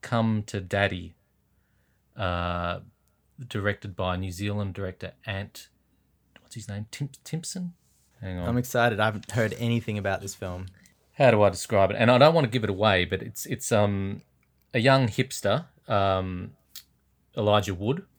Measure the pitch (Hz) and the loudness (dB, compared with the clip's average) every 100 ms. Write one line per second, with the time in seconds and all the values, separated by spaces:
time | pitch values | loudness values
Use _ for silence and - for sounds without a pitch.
0 | - 117 113 110 107 104 92 101 98 92 | -2 0 2 0 -4 -8 -4 0 0 -2
1 | 87 _ _ _ _ _ _ _ _ _ | -12 _ _ _ _ _ _ _ _ _
2 | _ - 95 87 87 87 87 87 95 _ | _ -4 -2 -2 -2 -2 -4 -6 -10 _
3 | _ _ _ - 127 107 101 101 101 90 | _ _ _ -18 -10 -4 -2 -4 -8 -4
4 | 92 90 92 85 101 104 98 90 92 92 | -4 -2 -6 -6 -4 -4 -4 -6 -10 -10
5 | 92 - - 98 107 - - _ _ _ | -14 -14 -10 -8 -10 -16 -20 _ _ _
6 | _ _ _ _ _ 120 104 101 107 - | _ _ _ _ _ -18 -12 -12 -10 -8
7 | 143 - - 160 170 185 175 175 _ _ | -10 -10 -10 -8 -8 -8 -10 -12 _ _
8 | _ _ 98 90 87 120 127 123 120 104 | _ _ -10 -6 -2 -2 0 2 2 2
9 | 107 104 - 120 110 - 120 117 113 104 | 0 0 -6 -2 -2 0 0 0 -2 -4
10 | 98 95 98 - 92 90 92 - _ _ | -2 -4 -6 -10 -10 -8 -12 -16 _ _
11 | _ - 135 110 101 90 - 104 95 104 | _ 4 6 8 4 2 0 4 4 4
12 | 113 123 147 165 131 120 107 95 107 95 | 4 8 8 6 2 0 -2 2 4 4
13 | 87 - 113 - - - - 110 104 98 | 2 -4 -6 -12 -8 -8 0 2 2 0
14 | 98 101 _ _ _ _ _ 120 120 135 | -4 -8 _ _ _ _ _ 0 4 4
15 | 123 104 127 - 101 120 170 _ - 104 | 4 0 -4 -2 -2 -2 -4 _ -2 0
16 | 95 95 92 90 101 - _ - - _ | 2 0 -2 -8 -10 -16 _ -20 -20 _
17 | _ _ _ - 104 104 101 90 104 156 | _ _ _ -2 4 4 2 -4 -2 -4
18 | - | -6